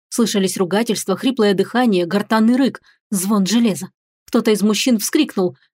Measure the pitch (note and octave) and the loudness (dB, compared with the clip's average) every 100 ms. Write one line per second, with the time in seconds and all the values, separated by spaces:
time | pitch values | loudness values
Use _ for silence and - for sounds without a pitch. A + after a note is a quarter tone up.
0 | _ - G#3+ G3+ F#3+ - F3 G3+ A#3 G3+ | _ -2 0 0 -2 -2 -2 0 -2 -4
1 | - F#3+ C4+ C4 G#3 F#3 F#3+ A#3+ B3 F3+ | -4 -2 -2 0 2 2 0 0 2 0
2 | E3+ G3+ - A3 A3 B3+ B3+ - _ _ | 0 -4 0 2 2 2 0 -2 _ _
3 | _ G3 F#3+ G#3 F#3 A#3 A#3 D#3 F3+ _ | _ -6 0 0 2 2 0 -2 -10 _
4 | _ _ _ A#3 A3+ G#3 G#3 G#3 C4+ G#3+ | _ _ _ 0 0 2 0 0 0 0
5 | - D4+ C#4+ G3+ F3+ - _ | 0 0 0 -2 -4 -4 _